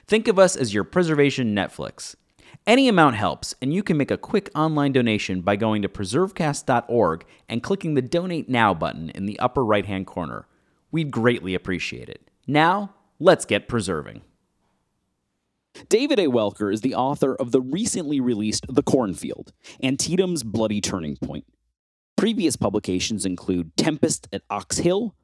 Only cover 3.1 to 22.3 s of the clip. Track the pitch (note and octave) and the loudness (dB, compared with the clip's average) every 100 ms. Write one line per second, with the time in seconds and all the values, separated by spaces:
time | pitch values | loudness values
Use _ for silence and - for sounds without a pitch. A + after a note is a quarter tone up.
3.1 | G#2+ F#2+ C#2+ - - C3 F3 G3+ D#3 C3 | 4 -2 -4 -8 -6 -2 0 0 2 0
4.1 | F#2+ - G#3 - D3+ D#3+ D3+ C#3+ C3 A#2+ | -2 -2 -4 -2 -2 0 2 2 2 2
5.1 | G#2+ - F#2 F2 G2+ A2 G#2+ G2 - F#2+ | 0 -2 -2 0 2 2 0 -2 -4 -4
6.1 | B2+ F#3+ - D#3 - - A#2+ - A#2+ F2+ | 0 0 -2 -4 -2 -2 -2 0 2 2
7.1 | E2 - _ - A#2 - G3 E3+ D3 B2+ | 0 -8 _ -8 -6 -4 -4 -2 -2 0
8.1 | E3+ F#3 E3 - A#2+ G#2+ E2 D#2+ - E2 | -2 -2 -6 -2 2 4 4 -2 -6 -10
9.1 | - G2 G2+ B2+ - A2+ G#2 G2 F#2+ F#2 | -6 -6 -2 -2 0 2 2 0 -6 -6
10.1 | F#2 D#2 G#1+ - _ _ _ _ D#3+ D3+ | -8 -8 -10 -16 _ _ _ _ -4 -2
11.1 | A#2+ A#2+ A#2 F#2 F2+ - F2+ - B1 - | -2 0 0 -2 -4 -4 -4 -6 -10 -14
12.1 | - _ _ - D3 E3 G3 G3+ _ _ | -18 _ _ -2 2 4 2 -4 _ _
13.1 | - E3 E3 - G#2 - A#2+ F#2+ D#2+ G1+ | 0 4 4 4 -2 -2 -2 -2 -4 -6
14.1 | A1 - _ _ _ _ _ _ _ _ | -14 -20 _ _ _ _ _ _ _ _
15.1 | _ _ _ _ _ _ - - A3 D4 | _ _ _ _ _ _ -18 0 2 4
16.1 | B3 D#3 A#2+ G#2 - G#2 G#2+ B2+ G2+ C3 | 2 2 2 0 -2 -2 -2 -2 0 -2
17.1 | D3 C#3 - B2 C3+ B2+ E3+ A3+ - D3 | 0 -2 -2 0 0 0 -4 -4 -4 -2
18.1 | C#3+ B2 G#2 G#2+ - - C3+ - C#3 G#2+ | -2 0 0 -2 -4 -4 -2 2 2 0
19.1 | E2 - - - _ - - C3 C3+ D#3+ | -4 -8 -10 -14 _ -20 -6 -2 -2 -2
20.1 | F3 F#3 E3 A2+ A2+ A2 G#2 - F#2+ D#2 | 0 0 -2 -4 -2 -2 -2 -4 -4 -6
21.1 | C2+ D#2 C#2+ - _ _ _ _ _ _ | -8 -10 -10 -16 _ _ _ _ _ _
22.1 | - G#3 | -2 0